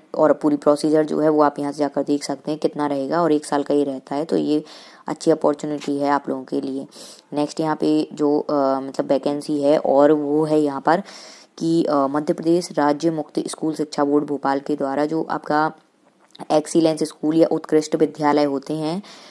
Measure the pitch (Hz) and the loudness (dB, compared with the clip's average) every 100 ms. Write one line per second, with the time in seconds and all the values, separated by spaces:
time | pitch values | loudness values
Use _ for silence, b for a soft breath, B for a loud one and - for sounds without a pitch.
0 | - - 156 147 151 147 - 147 156 156 | -6 2 2 4 2 2 2 2 2 2
1 | 156 151 151 151 147 143 143 147 143 147 | 2 2 2 4 4 2 -6 -4 -4 -2
2 | 139 143 - 139 - 151 156 147 147 143 | -2 -2 -4 -8 -6 -2 -2 -2 -4 -2
3 | 135 160 165 151 - 147 139 147 139 131 | -2 0 2 0 0 -4 0 0 0 -4
4 | - 143 165 165 147 151 151 B B B | -8 -6 -2 -2 0 -2 -4 B B B
5 | - 170 - 156 156 147 151 147 147 143 | -12 -4 0 2 2 0 -4 -6 -4 -2
6 | 143 143 - 135 131 139 135 135 139 B | 0 0 -2 -8 -6 -6 -6 -8 -10 B
7 | B B _ 147 147 - 160 151 156 151 | B B _ -4 -4 -2 -2 0 0 0
8 | 156 - 147 147 - 147 135 135 135 - | 0 -2 0 0 0 0 0 0 -4 -6
9 | 143 139 147 147 147 151 143 156 - 135 | -2 0 0 -4 -4 0 2 2 4 6
10 | 147 156 143 151 156 156 147 135 151 170 | 6 4 2 0 2 2 0 0 0 0
11 | B B B B B - 165 165 - 147 | B B B B B -6 0 2 2 2
12 | 135 147 151 175 165 170 175 - 147 147 | 2 0 -2 -2 0 0 0 0 2 2
13 | 165 160 147 - - - 160 156 151 - | 0 -2 -4 -6 -6 -4 -4 -4 -4 -2
14 | 143 147 147 143 139 139 139 147 139 139 | 2 2 0 -2 -2 -2 -2 -4 -4 -2
15 | 151 160 160 151 - 151 160 - _ _ | -2 -2 -4 -6 -2 0 0 -4 _ _
16 | _ _ _ - - 156 151 175 160 156 | _ _ _ -16 -2 0 2 2 2 2
17 | 156 - 151 160 165 160 - 156 156 160 | -4 -4 0 4 4 2 0 0 2 2
18 | 151 156 147 147 147 139 - 156 156 180 | 0 2 2 2 2 -2 -4 -6 -4 -6
19 | B B B | B B B